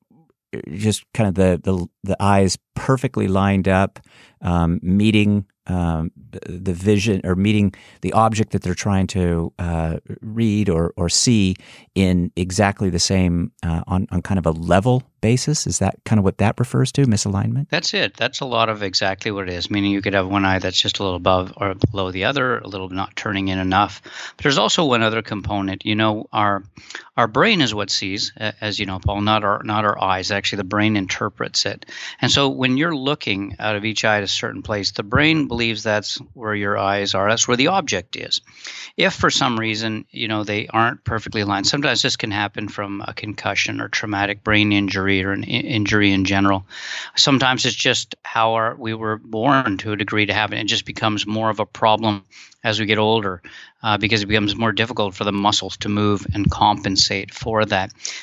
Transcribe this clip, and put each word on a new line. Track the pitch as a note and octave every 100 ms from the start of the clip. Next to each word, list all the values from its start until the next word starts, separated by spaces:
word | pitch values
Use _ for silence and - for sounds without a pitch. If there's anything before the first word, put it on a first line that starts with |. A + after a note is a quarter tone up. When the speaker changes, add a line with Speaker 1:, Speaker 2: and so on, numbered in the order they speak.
| _ _ _ _ _ - -
Speaker 1:
just | F2+ G#2+ G2+ _
kind | - G#2
of | F#2
the, | F#2 E2+
the, | G2 F#2 F2 _
the | G2 F#2
eyes | G2+ G2 F#2+ - _
perfectly | - - C3 B2 A2 G2+
lined | F#2+ G2 G2 F#2
up, | F#2+ G2 - _ - - _
um, | F2+ F2 E2 F2
meeting, | F2+ G2+ G#2+ G#2+ G#2 G2+ - _ -
um, | F2+ E2+ D#2+ E2 - -
the, | - - F2+
the | F#2+
vision | E2+ G2 G#2 G#2+ F#2+
or | F2+ F2+
meeting | G#2 G#2+ G2 - - -
the | F#2
object | A2 A2 G#2+ G#2
that | G2
they're | F2+ F2
trying | G#2 F#2+ F#2
to, | F#2+ F2 E2+ E2 -
uh, | F2 E2 D#2+ D#2+ - -
read | A2 A2+ A2+ G#2 G2
or, | E2 E2+ -
or | E2+
see | - C3 A2+ F#2 F#2 - - _ F#2
in | F#2 F2+ F2 E2+
exactly | F2+ F#2 G2+ - G2
the | E2+
same, | - F#2+ F2+ F2 F2+ _
uh, | E2+ E2 -
on, | F#2 -
on | F2
kind | - G2
of | E2
a |
level | D#2+ E2+ F#2+ B2 B2+ - -
basis. | A2 B2 - D#3 -
Is | -
that | F#2+ - -
kind | A2
of | F#2+
what | -
that | G#2 -
refers | B2 B2+ C3
to, | - C3
misalignment? | G2+ G#2 G2 A2+ B2+ D3+
Speaker 2:
That's | - - G3+
it. | G#2+ -
That's | A#2 -
a | C#3
lot | A2+ A2
of | G#2+
exactly | G2 - G2 F#2+ A2+
what | G2 F#2
it | F2
is, | -
meaning | G#2 G2+
you | G2
could | G2+
have | G2 F#2
one | G2 G2
eye | F#2+
that's | F#2 -
just | G#2 -
a |
little | G2 F2
above | F#2 F#2 F#2 -
or | G2
below | F#2+ - G2 F#2
the | F#2 G#2+
other, | C#3 B2+ A#2
a | -
little | G2 F#2
not | F#2 G2 -
turning | A2 G2 F#2+
in | F#2+
enough. | F#2 F#2+ G2 - - - - -
But |
there's | D3 C3+
also | - - D3
one | A#2
other | A2 A2
component. | - G#2 G2+ G#2 G2 G2
You | A2 G#2+
know, | A2 G#2+ -
our, | A2 G#2 G2 G2 - - - - -
our | A#2
brain | B2+ G#3+ F#3+
is | A#2+
what | G#2+ G2
sees, | - F#2+ G2+ - -
a-, | G#2+ -
as | G#2+ G2+
you | F#2+
know, | F#2
Paul, | G#2 G2+
not | G#2 G#2+
our, | G#2 G#2
not | A2 G#2+
our | G#2 -
eyes. | F#2+ F#2 F#2
Actually, | G2+ - G2+
the | F#2+
brain | G#2 G#2+ G#2
interprets | F#2 - G#2+ - - - G2+
it. | - - - - -
And | B2+
so | C#3+ C#3
when | C3+ B2+ C3
you're | E3+ C#3+
looking | C3 D3 A#2+ G2 G2 F#2+
out | G#2+ G#2
of | A2
each | G2+ A2+
eye | G#2
at |
a | F#2+
certain | - A2+ G#2
place, | - G#2 F#2
the | -
brain | G2+ C3 D3+ D#3+ C3
believes | A#2+ A2+ G#2+
that's | A2 G#2+ - - -
where | - G#2+
your | G#2 G2+ G#2
eyes | G2 G2+ G2 G2
are. | G2+
That's | A2+ -
where | B2
the | D#3
object | G3 C#3 F#2+ - -
is. | - - _ - - - - -
If | -
for | - D#3+
some | - C3+ A2+
reason, | A2 G#2+ A2+ G#2+ -
you | - A2+
know, | G#2+
they | G#2 G#2 -
aren't | A2+ A#2 -
perfectly | - A2 - A2
aligned, | G2 G2 G2
sometimes | C#3+ C#3+ A2+
this | C3 -
can | A2+
happen | G2+ G#2 - G#2
from | - G2+ G2+ -
a |
concussion | A2 G#2+ G2+ G2+ G2 - A2
or | A2+
traumatic | - G#2+ G2+ G2+ G2+
brain | G#2+ G#2+ G#2
injury | G2+ G2 G2 F#2+ F#2+
or | F#2+
an | G2
i-, | A2
injury | A#2 - A2+ G2+ G#2+ G2+
in | F#2+ F#2+
general. | G2 G2 F#2+ - - - - - -
Sometimes | D3 C3 B2+ B2+ B2
it's | -
just | C3 A#2 - -
how | - A#2 A2+
our, | A2+ A2+ C3+
we | A2+
were | A2 A2 A2
born | A2+ A2 C3 C3+ A#2 F#2+
to | G#2+
a | G#2
degree | G#2 G#2+ G#2
to |
have | G2+ G#2
it. | A2+
It | A2
just | A2 B2+
becomes | - A2 G2+ G#2
more | A2 A2
of | G#2+
a | G2+
problem | - A2+ G#2+ A2+ G2+ _ - - _ A#2
as | G#2+
we | G#2
get | G#2+
older, | G#2+ A2+ G2 F2+ - - - _
uh, | A2+ G#2
because | G#2 A2
it | G2+
becomes | G#2+ G#2 G2+
more | A2+
difficult | G2+ A2+ A2 G2+
for | -
the | G2+
muscles | G2+ G#2 - F#2+ -
to | G#2
move | G#2 G#2 G2 -
and | G#2 F#2+
compensate | - G#2 G2+ G2+ G2 - G2+ -
for | - A#2+ A2
that. | G#2 G2 F#2+ - - -